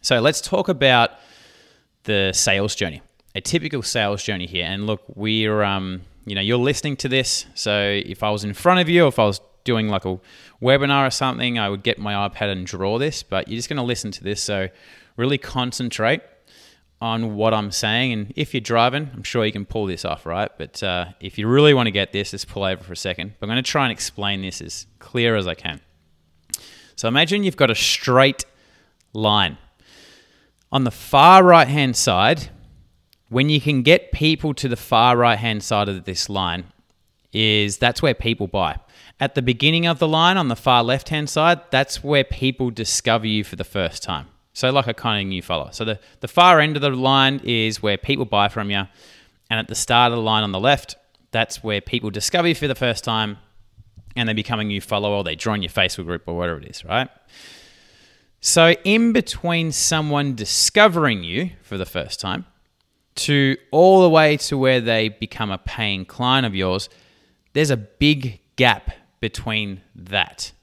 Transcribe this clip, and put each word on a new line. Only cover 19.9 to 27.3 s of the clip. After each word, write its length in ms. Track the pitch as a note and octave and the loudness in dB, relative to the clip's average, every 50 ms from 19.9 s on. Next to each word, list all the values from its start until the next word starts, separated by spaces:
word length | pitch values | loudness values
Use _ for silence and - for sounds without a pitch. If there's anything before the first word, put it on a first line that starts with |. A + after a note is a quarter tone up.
| F2+ E2 - | -4 -6 -6
off, 200 | E2+ D#2 - - | -6 -6 -6 -8
right? 240 | D#2+ E2 F#2 G#2 - - | -8 -4 -4 -4 -6 -6
But, 240 | _ D#2 C#2 _ - - | _ -14 -14 _ -8 -6
uh, 220 | F#2+ F2+ F2 F2 F2+ G2 _ | -4 -4 -4 -6 -8 -12 _
if 180 | - F#2+ - | -16 -14 -8
you 120 | - G#2 A2 | -4 0 4
really 260 | B2 C#3 D3 D3+ C#3+ | 4 6 8 8 6
wanna 160 | B2+ A#2 A2 | 6 2 0
get 220 | G2 G2+ G2 - | 0 -2 -2 -2
this, 180 | - G2+ G2+ - | -4 -6 -6 -6
just 160 | - G2 - | -8 -12 -12
pull 160 | - - G2+ | -10 -6 -4
over 220 | G2 F#2+ F#2+ F2+ F#2 | -2 -2 -4 -4 -8
for 80 | F#2 | -14
a 40 | F2+ | -14
second. 380 | - - F#2+ F2+ - D#2+ G2+ G#2 _ | -8 -6 -6 -6 -6 -8 -12 -12 _
But 60 | - | -8
I'm 40 | G2+ | -4
gonna 120 | A2+ B2 | -4 -4
try 200 | B2+ - - D#3 C#3 | -4 -2 -2 0 0
and 40 | B2 | 0
explain 500 | A2 - - - - - G#2 G2+ G2+ F#2+ | -2 -6 -10 -10 -8 -6 -6 -4 -4 -4
this 220 | F#2+ F#2 - - | -6 -8 -10 -12
as 240 | D#2+ E2 - - - _ _ _ | -14 -14 -14 -16 -16 _ _ _
clear 340 | - - - B2 A#2 A#2 A2+ | -20 -6 -2 0 2 2 2
as 140 | G#2+ F#2+ F2+ | 0 -2 -4
I 60 | E2 | -6
can. 260 | - - E2+ D#2 C#2+ _ _ _ _ _ _ _ _ _ _ _ _ _ _ - - - - - - - _ _ | -6 -8 -10 -10 -10 _ _ _ _ _ _ _ _ _ _ _ _ _ _ -14 -14 -14 -20 -20 -20 -20 _ _
So 140 | - - A2+ | -6 -4 -2
imagine 340 | A#2 C#3 E3 D#3 | 2 2 2 2